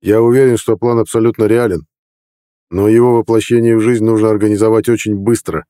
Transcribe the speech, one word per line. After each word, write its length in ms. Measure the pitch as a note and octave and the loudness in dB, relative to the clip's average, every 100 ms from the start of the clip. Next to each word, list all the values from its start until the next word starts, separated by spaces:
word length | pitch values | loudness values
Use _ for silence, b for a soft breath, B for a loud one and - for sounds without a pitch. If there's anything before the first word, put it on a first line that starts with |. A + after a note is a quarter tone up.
Я 200 | - G#2+ | 0 2
уверен, 360 | A#2 B2+ C3+ A#2 | 2 2 2 0
что 200 | - A2 | -2 -2
план 220 | A#2+ A#2 | -2 -2
абсолютно 460 | A2 B2 A2+ A2 G#2+ | -2 0 -2 0 0
реален, 420 | A2+ A#2+ F2 D#2 _ _ _ _ _ _ _ _ | 0 0 -4 -10 _ _ _ _ _ _ _ _
но 180 | F2 G#2 | -2 2
его 300 | A2 B2 A#2 | 4 4 2
воплощение 600 | A2 A2+ - A#2+ A#2 A2+ | 0 -2 0 0 2 0
в 40 | |
жизнь 220 | A2 A#2+ | 0 0
нужно 260 | A2 A2 A2 | 0 0 0
организовать 600 | G#2+ G#2+ G#2 A2 A2 A2 | 0 0 0 2 0 0
очень 260 | A#2 - G2+ | -2 -2 -4
быстро 500 | G2 A#2 - D#2+ - | -2 -2 -4 -10 -10